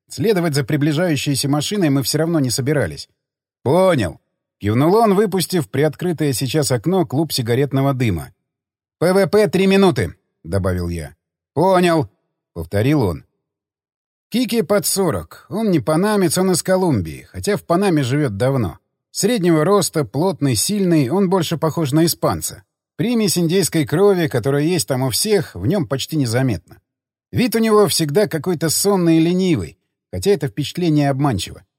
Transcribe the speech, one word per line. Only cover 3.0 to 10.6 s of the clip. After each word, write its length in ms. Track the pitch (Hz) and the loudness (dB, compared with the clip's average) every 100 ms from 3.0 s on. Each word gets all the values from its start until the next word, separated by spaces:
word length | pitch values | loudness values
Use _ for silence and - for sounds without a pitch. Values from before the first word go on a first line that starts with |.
| - _ _ _ _ _ | -16 _ _ _ _ _
"Понял!" — 580 | 117 170 190 160 92 65 _ _ _ _ | 0 2 2 2 -2 -6 _ _ _ _
кивнул 340 | 101 113 156 | -2 2 2
он, 200 | 214 226 | 4 4
выпустив 540 | 190 214 190 160 180 - | 2 0 -2 -2 -2 -2
приоткрытое 640 | 131 151 - 180 160 151 | -2 -2 -2 -4 -2 -2
сейчас 380 | 131 131 156 143 | -2 -2 -2 0
окно 340 | 123 160 190 | -2 0 0
клуб 280 | 151 131 165 | 0 -2 -2
сигаретного 600 | - 113 120 143 135 139 | -4 -2 0 0 0 0
дыма. 400 | 131 120 85 67 _ _ _ _ _ _ _ | 0 -2 -2 -8 _ _ _ _ _ _ _
"П 140 | 175 | 0
В 140 | 190 185 | 2 2
П 200 | 208 208 | 2 2
три 180 | 190 190 | 2 2
минуты!" — 480 | 196 196 123 85 - _ _ | 4 4 2 -4 -8 _ _
добавил 440 | 82 95 | -6 -2